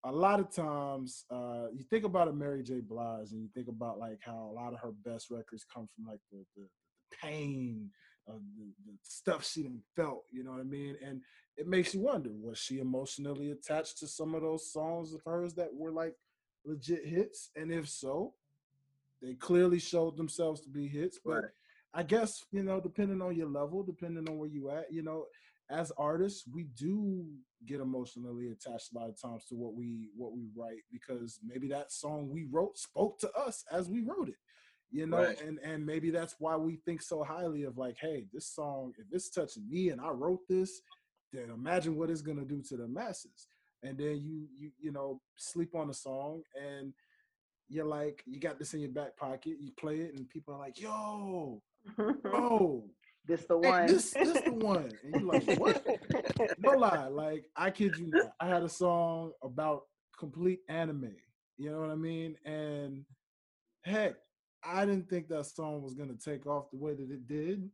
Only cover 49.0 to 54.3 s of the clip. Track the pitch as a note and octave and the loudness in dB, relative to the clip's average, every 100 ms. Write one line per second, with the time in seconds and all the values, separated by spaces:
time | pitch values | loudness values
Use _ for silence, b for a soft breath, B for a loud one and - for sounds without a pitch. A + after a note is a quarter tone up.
49 | C#3+ - C#3 C3 D#3 D#3 C#3+ - D#3 D#3 | -6 -6 -6 -4 -6 -8 -10 -8 -4 -2
50 | E3 C#3 B2+ D#3+ - C#3 C3+ - G#3+ G#3+ | -4 -8 -10 -10 -10 -10 -10 -10 -6 -4
51 | G#3+ G#3 G3 F#3 C#3+ D#3+ _ _ - - | -4 -4 -4 -4 -4 -8 _ _ -10 0
52 | G#3+ C#4+ G3 G3 A#3+ A3+ F3+ C3 G#2 - | 2 2 4 4 8 8 8 4 -4 -20
53 | b b - E3 - E3+ F3 F3+ E3+ F#3 | b b 0 0 6 8 10 10 10 8
54 | - - - | 8 4 6